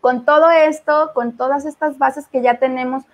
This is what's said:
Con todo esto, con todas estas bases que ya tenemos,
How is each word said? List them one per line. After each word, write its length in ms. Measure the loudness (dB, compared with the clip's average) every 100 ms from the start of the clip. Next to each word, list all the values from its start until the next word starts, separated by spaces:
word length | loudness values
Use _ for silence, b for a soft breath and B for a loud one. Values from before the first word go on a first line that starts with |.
Con 240 | -2 0
todo 260 | 2 4 4
esto, 600 | 4 2 0 -2 -2 -2
con 220 | -4 -6 -4
todas 280 | -4 -4
estas 340 | -6 -6 -6 -2
bases 280 | -4 -4 -6
que 140 | -2
ya 160 | 0 0
tenemos, 460 | -2 -2 -6 -8 -10